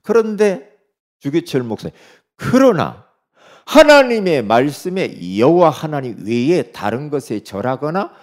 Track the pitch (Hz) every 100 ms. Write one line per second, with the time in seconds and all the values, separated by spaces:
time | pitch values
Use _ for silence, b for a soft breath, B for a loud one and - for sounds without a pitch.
0 | - 226 220 202 208 190 - _ _ _
1 | _ _ 143 160 165 135 120 101 85 b
2 | b b _ - 135 254 269 165 73 -
3 | _ _ _ b b b - 294 302 294
4 | 254 226 185 143 104 117 147 135 180 185
5 | 143 - 87 98 135 175 165 135 156 147
6 | 123 98 101 120 135 175 120 - 101 117
7 | 147 143 - 107 - 98 123 131 147 185
8 | 349 b